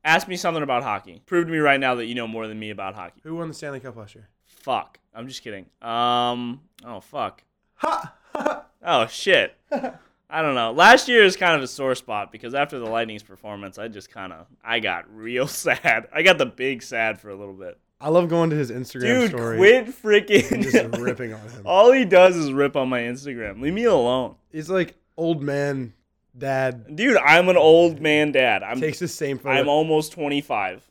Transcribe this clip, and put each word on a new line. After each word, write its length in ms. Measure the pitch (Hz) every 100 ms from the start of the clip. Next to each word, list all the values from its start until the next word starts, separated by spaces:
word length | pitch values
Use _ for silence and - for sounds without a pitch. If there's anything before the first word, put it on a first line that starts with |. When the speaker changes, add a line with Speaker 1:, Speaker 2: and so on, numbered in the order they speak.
Speaker 1:
Ask 240 | 156 165 190
me 80 | 180
something 260 | 180 165
about 200 | 143 123
hockey. 400 | 131 101 95 85 _
Prove 200 | 175 165
to 60 |
me 60 | 160
right 220 | 147 139
now 140 | 135
that 100 | 123 113
you 80 |
know 120 | 120 113
more 180 | 113 110
than 120 | 107
me 100 | 107
about 240 | 101 95
hockey. 260 | 101 87 _
Speaker 2:
Who 120 | 156 165
won 120 | 165
the 60 |
Stanley 260 | 151 151 135
Cup 160 | 127 113
last 180 | 101
year? 140 | 110 104 _
Speaker 1:
Fuck. 540 | _ _ - 117 - _ _
I'm 120 | 110 127
just 160 | 127
kidding. 240 | 117 98 90 _
Um, 800 | 117 117 120 123 120 123 120 135 _ _
oh, 160 | 120 104
fuck. 420 | _ 147 104 _ _ _ _ _
Speaker 2:
Ha! 380 | 311 - - _ _
<laughs> 320 | - 294 - - _
Speaker 1:
Oh, 220 | 175 147 113
shit. 500 | - 190 160 95 _
Speaker 2:
<laughs> 80 | _ 269 254 - _ _ _
Speaker 1:
I 140 | 151
don't 120 | 156 127
know. 160 | 113
Last 340 | 131 196 247 -
year 140 | 240
is 140 | 196 185
kind 180 | 180
of 80 | 156
a 60 | 131
sore 260 | - 131
spot 380 | 127 - 107 98
because 200 | 107 120
after 240 | 135 143 135
the 80 | 113
Lightning's 360 | 113 113 107
performance, 560 | _ 95 107 101 101 92
I 80 | 113
just 240 | 104 -
kinda, 340 | - 95 80 - 127
I 160 | 117 117
got 240 | 104 87 -
real 320 | 107 113 123 139
<laughs> 20 |
sad. 600 | - 165 123 135 113 -
I 100 | 151
got 160 | 175 165
the 80 | 123
big 360 | - 127 127
sad 380 | - 117 113 104
for 80 | 107
a 60 | 98
little 180 | 101
bit. 240 | 95 90 - _ _
Speaker 2:
I 80 | 143
love 200 | 170 175
going 220 | 170 165
to 60 | 151
his 140 | 127
Instagram 280 | 117 127 127 123 254
Speaker 1:
Dude, 100 | 233
Speaker 2:
story 260 | 131 117 113
Speaker 1:
quit 280 | 196 254 226
freaking 640 | - 214 208 208 202 -
Speaker 2:
and 120 | -
just 320 | 135 254 113 117
ripping 340 | 120 - 120
on 60 | 107 107
him. 140 | 120
Speaker 1:
<laughs> 20 |
All 280 | 175 185 233
he 120 | 269
does 300 | 214 180 185
is 180 | 175 147
rip 220 | 135 143
on 140 | 139 131
my 120 | 127
Instagram. 600 | 117 127 139 120 107 98
Leave 140 | 143
me 100 | 196
alone. 500 | 233 170 120 127 117 - _
Speaker 2:
He's 180 | 156 156
like 280 | 190 175 _ _ -
old 240 | 165 160
man 500 | 143 143 143 135 120 _ _ _ _ 123
dad 600 | 135 135 131 123 110 151
Speaker 1:
Dude, 200 | 247 202
I'm 300 | 135 165 180
an 80 | 180
old 440 | 156 165 170 151
man 320 | 156 151 151
dad. 300 | 135 127 98
I'm, 180 | 98 127
Speaker 2:
takes 180 | 156 -
the 100 | 175
same 300 | - 143 135
photo. 200 | 139 135
Speaker 1:
I'm 80 | 143
almost 440 | 147 160 156 156
twenty-five. 760 | - 143 143 - 120 95 95 _